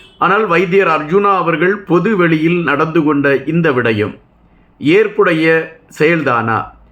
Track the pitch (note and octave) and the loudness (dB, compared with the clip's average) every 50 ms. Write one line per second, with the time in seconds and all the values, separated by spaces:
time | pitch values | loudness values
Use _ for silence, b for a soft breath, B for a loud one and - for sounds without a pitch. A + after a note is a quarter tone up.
0 | B B B B - E3+ F#3+ G#3 A3 G3+ E3+ E3+ F#3+ F3 F3 G3 F#3+ F3 D#3+ D3+ | B B B B 0 0 0 0 0 0 0 0 0 2 2 2 2 2 0 -2
1 | D3+ D3+ E3 G3+ G3+ G3+ G3 F#3 E3+ E3 E3 D#3+ E3 F#3 G3+ G3+ - - E3 F3 | -2 0 0 0 2 2 0 0 0 -2 -2 0 0 -2 -2 -4 -4 0 0 0
2 | E3+ A3 A3 F#3 F3 E3 E3 D#3 D3+ E3 F3 F3 E3+ C#3 C#3+ C#3 D#3 D#3+ D#3 F3 | 2 0 0 0 2 2 0 0 0 0 0 0 -2 -2 -2 -2 -2 -2 0 0
3 | D3+ D3 D3+ C#3+ C#3 C#3+ C#3 C3+ C3+ D3+ D#3+ E3+ E3 D#3+ C3+ B2 A#2+ A#2 A2+ G#2 | 0 0 0 0 2 0 0 0 -2 -2 -2 0 0 0 0 0 0 0 0 -2
4 | G#2 G2+ - - _ _ _ _ _ b b b b b b - - C#3 E3 G3+ | -2 -4 -6 -12 _ _ _ _ _ b b b b b b -6 -2 2 2 2
5 | A3 G#3 - - G3+ F#3 E3+ D#3+ D#3+ E3 D#3+ D#3+ D#3+ D#3+ - - _ _ - - | 2 0 0 0 0 0 2 0 2 2 2 0 0 -4 -12 -20 _ _ -6 -2
6 | D#3 D#3 F3 E3 C#3+ C3+ B2 A#2 A2 A#2 A2+ G#2 - - - - _ _ | 0 0 0 0 0 -2 -2 -2 -2 -2 -2 -4 -4 -8 -14 -20 _ _